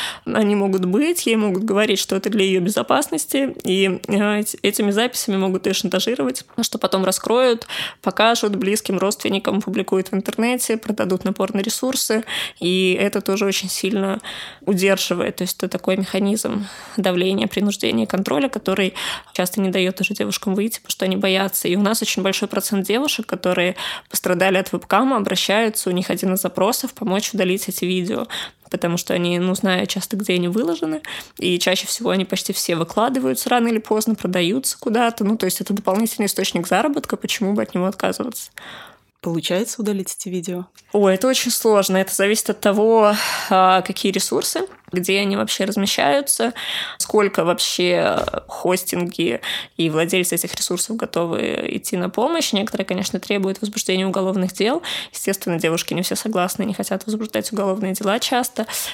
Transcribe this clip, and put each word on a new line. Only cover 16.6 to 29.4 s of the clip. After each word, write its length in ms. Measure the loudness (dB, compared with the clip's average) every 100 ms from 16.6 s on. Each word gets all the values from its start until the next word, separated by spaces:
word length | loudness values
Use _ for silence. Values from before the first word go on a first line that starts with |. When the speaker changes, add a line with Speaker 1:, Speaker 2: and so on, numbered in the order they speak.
| -6 -12 -8 -2
Speaker 1:
давления, 520 | 0 2 2 0 0
принуждения, 580 | 0 0 0 0 0 0
контроля, 420 | 0 0 0 0
который 460 | -2 -2 0 0 -2 -8 -10 -6
часто 280 | -4 -2 0
не 100 | 0
даёт 300 | 2 0 0
уже 140 | -4
девушкам 400 | -2 -4 -4 -2
выйти, 240 | 0 -2 -4
потому 120 | -8
что 120 | -4
они 120 | -2 2
боятся, 340 | 2 2 0 -2 0
И 80 | 2
у 40 |
нас 220 | 2 2
очень 200 | 0 0
большой 260 | 0 0 -2
процент 380 | -2 0 0 0
девушек, 400 | 0 0 -2 -4
которые 500 | -2 0 2 0 -2 -8 -10 -8
пострадали 480 | 0 2 4 6 4
от 140 | 2
вебкама, 440 | -4 2 4 4 2
обращаются, 760 | 2 0 2 4 2 0 0
у 20 |
них 180 | 0 0
один 240 | 0 0
из 60 | 0
запросов — 520 | 0 0 0 0 -4
помочь 400 | -6 -2 0 0
удалить 340 | 0 0 0 -4
эти 160 | -4
видео, 420 | -2 0 -2 -4 -6 -8 -10 -16 -10
потому 260 | -4 -2 -2
что 180 | 0
они, 240 | 0 0
ну, 160 | 0